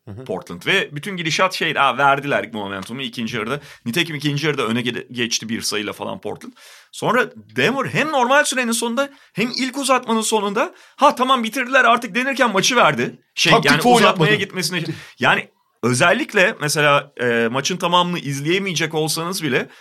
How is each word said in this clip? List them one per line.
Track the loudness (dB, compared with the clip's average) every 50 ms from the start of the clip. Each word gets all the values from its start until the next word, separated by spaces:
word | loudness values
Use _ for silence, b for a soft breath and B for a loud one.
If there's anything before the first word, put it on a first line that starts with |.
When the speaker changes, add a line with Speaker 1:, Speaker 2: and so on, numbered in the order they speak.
| _
Speaker 1:
Hı | -18
hı. | -16 -14 -10
Speaker 2:
Portland | -8 -8 -8 -8 -10 -14 -8 -4
ve | -2 0 0 -2 -4
bütün | -8 -10 -10 -8 -8 -6
gidişat | -4 -2 0 0 0 0 0
şeydi. | -2 -4 -2 0 2
Aa, | 2 2 2 2
verdiler | 2 2 2 2 0 -2 -2 -2 -2 -4 -8
momentumu | -8 -8 -6 -8 -8 -10 -10 -10 -10
ikinci | -10 -10 -8 -8 -8 -6 -6 -6
yarıda. | -6 -6 -6 -8 B B B B B
Nitekim | -4 -2 -2 -2 -2 -4
ikinci | -4 -4 -2 -2 -2 -2 -2
yarıda | -2 0 -2
öne | -2 -2 -2
ge-, | -2 -4 -6 -6 -8 -10 -6
geçti | -6 -4 -2 -4 -4 -4 -6
bir | -6 -6
sayıyla | -4 -4 -4 -4 -4 -6 -6
falan | -8 -8 -8 -8 -8
Portland. | -10 -10 -10 -12 -14 -18 -20 B B B B B B B
Sonra | B -6 -2 0 0 0 0 -2 -6 -14 -20 -8 -2
Denver | 0 0 2 2 0 -4
hem | -2 -2 -2 -2 0
normal | 0 0 2 4 4 4 2
sürenin | 2 0 -2 -2 -2
sonunda | -2 -2 -2 -4 -2 -2 -4 -4 B B B B B
hem | B -4 -4 -4 -4
ilk | -4 -4 -4 -2
uzatmanın | 0 2 2 2 2 0 0 0
sonunda | 0 0 0 0 0 0 0 -2 -2 -2 -4 B B B B
ha | B 4 4 4
tamam | 4 2 2 2 2 0
bitirdiler | -2 -4 -4 -2 2 4 4 6
artık | 6 4 2 0 -2 -4
denirken | -4 -2 -2 0 2 2 2
maçı | 2 2 2 2 4
verdi. | 4 4 4 4 2 -2 -4 -6 -10 _ _ _
Şey, | -2 2 4 4
Speaker 1:
Taktik | 4 6 4
Speaker 2:
yani | 4 4
Speaker 1:
foul | 6 6 6
Speaker 2:
uzatmaya | 6 6 4 4 4 4 4
Speaker 1:
yapmadı. | 2 2 0
Speaker 2:
gitmesine. | -4 -6 -6 -4 -4 -4 -4 -4 -6 -8 B B B B B
Yani | 2 2 2 2 0 -6 _ _ _ _ _ _ -2
özellikle | 0 2 4 4 4 4 2 0 0 2 2 2 2 2 -2
mesela, | -4 -2 0 2 4 4 4 2 0 -2 _ -4
e, | -2 0 2 2 0 0
maçın | 0 -2 -4 -4 -4 -4
tamamını | -2 2 2 2 2 2 -2 -4
izleyemeyecek | -6 -6 -8 -4 -2 -2 -2 -2 -2 -4 -4 -4 -4 -4 -2
olsanız | -2 -2 -2 -4 -4 -6 -6 -6 -4 -2
bile | -2 -2 -2 -2 -4 b b